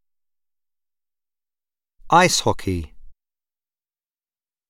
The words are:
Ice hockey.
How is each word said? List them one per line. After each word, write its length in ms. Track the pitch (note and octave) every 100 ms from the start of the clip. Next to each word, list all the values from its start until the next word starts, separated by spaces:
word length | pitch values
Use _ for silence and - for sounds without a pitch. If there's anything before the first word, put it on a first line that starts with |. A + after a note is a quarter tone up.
| _ _ _ _ _ _ _ _ _ _ _ _ _ _ _ _ _ _ _ _ - E3 F3+
Ice 180 | -
hockey. 520 | A2+ - - F2+ D#2+ - - - _ _ _ _ _ _ _ _ _ _ _ _ _ _